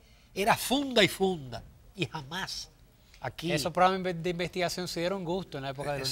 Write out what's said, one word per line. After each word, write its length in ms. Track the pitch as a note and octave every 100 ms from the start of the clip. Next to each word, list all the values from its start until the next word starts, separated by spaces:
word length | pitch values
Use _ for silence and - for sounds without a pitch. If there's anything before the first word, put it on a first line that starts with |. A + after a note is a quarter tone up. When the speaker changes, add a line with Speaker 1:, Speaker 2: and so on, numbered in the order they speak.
| - - -
Speaker 1:
era 220 | F#3 G3+ -
funda 460 | - C4 C#4 A#3
y 60 | F#3
funda. 540 | - F#3+ F3 C3 A2+ - - - -
Y 100 | D#3+
jamás 640 | D#3+ C3+ F3 F3+ - - - - _ - -
aquí. 320 | B2+ - E3
Speaker 2:
Esos 200 | D3+ E3+
programas 500 | E3 F#3 F#3+ F#3 E3+
de 80 | E3+
investigación 560 | E3+ F3 F#3 E3+ - F3+
se 120 | E3+
dieron 240 | F3 G3
gusto 340 | E3 F#3+ E3+ C#3+
en 60 |
la 60 | C3+
época 220 | C3+ C#3
de 60 | C#3+
Leonel. 80 | C3